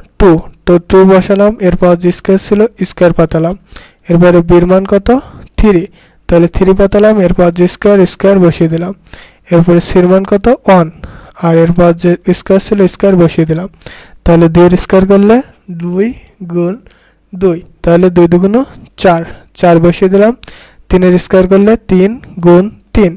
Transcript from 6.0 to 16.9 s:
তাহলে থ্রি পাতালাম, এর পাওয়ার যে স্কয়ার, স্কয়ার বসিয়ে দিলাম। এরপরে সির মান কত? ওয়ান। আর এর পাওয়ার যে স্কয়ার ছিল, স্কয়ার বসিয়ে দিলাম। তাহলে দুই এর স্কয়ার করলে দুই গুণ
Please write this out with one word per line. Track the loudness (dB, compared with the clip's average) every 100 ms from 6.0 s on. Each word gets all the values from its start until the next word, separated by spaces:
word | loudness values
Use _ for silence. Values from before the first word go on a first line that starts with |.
| _ _ -2
তাহলে | 0 0
থ্রি | 0 0
পাতালাম, | 0 0 2 2 2
এর | 0
পাওয়ার | 0 -2
যে | 0 -2
স্কয়ার, | 0 0 2 0
স্কয়ার | 0 0 2
বসিয়ে | 2 0 -4
দিলাম। | -4 -8 -12 -18 -20 -20 _ -4
এরপরে | 0 2 0
সির | 0 0 2
মান | 0 0
কত? | -2 0 -2
ওয়ান। | 2 0 0 -8 -20 -20 -20 -6
আর | -2 0
এর | 0
পাওয়ার | 2 0 0
যে | -2 -2 -2
স্কয়ার | -4 0 -2 -2
ছিল, | -2 -2
স্কয়ার | -2 -2 0
বসিয়ে | 0 0 -4
দিলাম। | -4 -8 -16 -20 -20 -20 -8
তাহলে | 0 2 2
দুই | 2 2
এর | 2
স্কয়ার | 0 0 2
করলে | 2 2 0 -2 _ -18 -12
দুই | -8 -4 -4 -6 -20 -20
গুণ | -10 -6 -6 -8 -16